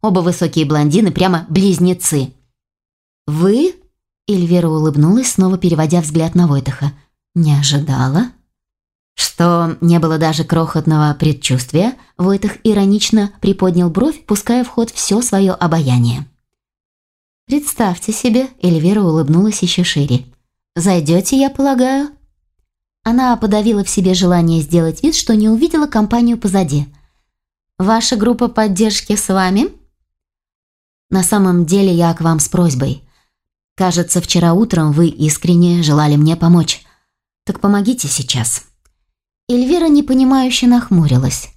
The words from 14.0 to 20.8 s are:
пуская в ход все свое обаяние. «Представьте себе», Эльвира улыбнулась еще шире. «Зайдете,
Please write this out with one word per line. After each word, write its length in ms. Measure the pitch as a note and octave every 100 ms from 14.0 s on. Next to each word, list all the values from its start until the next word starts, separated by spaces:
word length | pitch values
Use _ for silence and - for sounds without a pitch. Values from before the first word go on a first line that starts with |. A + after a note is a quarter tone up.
| C4 D4+
пуская 400 | - G#3 - A#3+
в 40 | B3
ход 200 | - A3+
все 320 | - - G3+
свое 340 | B3 F#3+ G3
обаяние. 720 | F#3 F3 E3 C3+ B2 A#2+ B2 C#3+ _ _ _ _ _ _ _ _ _ _ _ _
«Представьте 680 | C#4+ C#4+ - G#3+ F3 -
себе», 360 | A3 B3+ A3+ C4 _
Эльвира 400 | F3+ E3 D#3+ G#3
улыбнулась 600 | F#3+ D#3+ D3 E3 G#3 G#3
еще 220 | F3+ -
шире. 400 | F3 - C#3+ B2 - _ _ _ _
«Зайдете, 640 | -